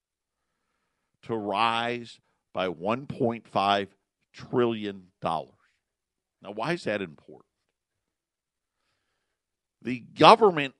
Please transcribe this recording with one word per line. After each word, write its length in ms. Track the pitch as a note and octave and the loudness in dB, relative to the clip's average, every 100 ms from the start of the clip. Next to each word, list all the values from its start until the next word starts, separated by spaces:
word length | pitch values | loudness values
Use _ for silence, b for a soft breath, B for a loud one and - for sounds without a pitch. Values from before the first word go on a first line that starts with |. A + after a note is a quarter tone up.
| _ _ _ _ _ _ _ _ _ _ _ _ | _ _ _ _ _ _ _ _ _ _ _ _
to 140 | - A2+ | -8 -6
rise 840 | G#2 G2 A#2 A#2 A#2+ A#2+ A#2 - _ _ _ | -2 0 2 0 -2 -6 -10 -20 _ _ _
by 140 | - F#2 | -4 -4
one 380 | D#2+ F#2 A#2+ C#3+ | -4 -4 -4 -6
point 400 | - A#2+ A#2 - | -4 -2 -2 -4
five 460 | G#2 G2 C#3+ G2 _ _ _ _ | 0 2 2 0 _ _ _ _
trillion 760 | - - B2+ A#2+ A2 G2+ G2 F2+ _ | -20 -6 0 0 -2 -8 -10 -16 _
dollars. 320 | F2 D#2+ C2 _ _ _ _ _ _ _ _ _ | -6 -6 -8 _ _ _ _ _ _ _ _ _
Now, 120 | F#2 | -16
why 220 | G#2 B2+ | -8 -6
is 100 | E3+ | -6
that 180 | A#2 G#2 | -4 -6
important? 440 | F#2 D2 - B1+ _ _ _ _ _ _ _ _ _ _ _ _ _ _ _ _ _ _ _ _ _ _ _ _ | -6 -12 -20 -20 _ _ _ _ _ _ _ _ _ _ _ _ _ _ _ _ _ _ _ _ _ _ _ _
The 160 | A#2 B2+ | -10 -10
government 760 | - - D#3 G#3+ G#3+ D#3+ C#3 - | -12 4 8 8 6 2 -4 -8